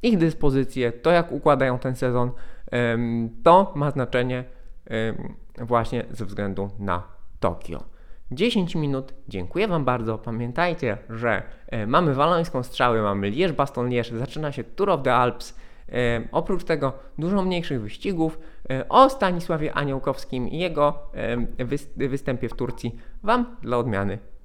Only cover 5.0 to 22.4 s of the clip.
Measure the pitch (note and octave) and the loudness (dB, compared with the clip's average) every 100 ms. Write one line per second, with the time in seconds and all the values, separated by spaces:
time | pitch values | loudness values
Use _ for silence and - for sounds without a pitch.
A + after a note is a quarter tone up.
5 | A2+ - - - - - A#2 A#2+ A2+ A#2+ | -2 -4 -8 -10 -14 -10 0 2 2 -2
6 | - G#2+ G#2+ G#2 G2+ G2 G2+ G2 G2+ F2 | -4 -6 -6 -2 -4 -2 -4 -4 -2 -2
7 | - - - - F#2+ E2+ - D#2+ - - | -4 -12 -12 -2 -2 -2 -6 -6 -8 -12
8 | - - - B2+ A3+ A3 F3 - D3 C3+ | -14 -12 -8 0 2 2 0 0 0 -2
9 | C3+ - - F#2+ F#2 E3+ G#3+ E3+ C3 B2 | -4 -10 -8 -6 -4 0 0 2 2 0
10 | A2+ A2 A#2+ A2+ A#2+ A#2+ F3 E3 B2 G2+ | 0 -4 -4 -4 -4 0 0 0 -2 -4
11 | - A2 A#2 G2 - - - A#2 G#2 D3 | -6 -2 0 0 -2 -12 -6 -4 2 4
12 | E3+ C3 D3+ F3 E3+ C3 B2 - B2+ A2+ | 4 2 2 2 0 -4 -4 0 2 4
13 | G#2 G2 G2+ A#2+ F#3 C#3+ C#3 - B2 B2 | 2 0 0 0 0 2 -2 0 -2 0
14 | A#2 A2+ C3+ - D3+ C3+ A#2 - G3+ D#3+ | -2 -6 -6 -4 -6 -6 -8 -2 0 2
15 | C3 B2 B2 A#2+ - - - - - A#2+ | 4 4 4 0 -10 -14 -14 -16 -6 0
16 | A#2+ A#2 A#2 D#3 D#3+ F#3 - D#3+ C#3 - | 0 0 0 -2 0 -2 0 0 0 -4
17 | - - D#3+ G3+ F#3 F3+ E3 C3+ G#2 - | -12 -4 0 2 2 0 0 -2 -4 -6
18 | F#3+ F3 D#3+ - - - - C3 - A3+ | -4 0 0 -2 -12 -10 -4 -4 4 8
19 | C4+ C4+ F#3+ F3 - D#3+ D3+ - C#3+ C3+ | 8 6 0 0 -2 -2 0 -2 -2 -2
20 | - C3 - B2+ B2 D#3 F3+ C#3+ D3 D3 | -2 -4 -4 -4 -2 -2 -2 2 2 2
21 | - - G#2+ A#2+ A#2 - B2 C#3+ - - | -6 -4 -2 0 0 -2 -2 -2 -4 -4
22 | C3+ C#3 - B2 | -2 -2 -2 -2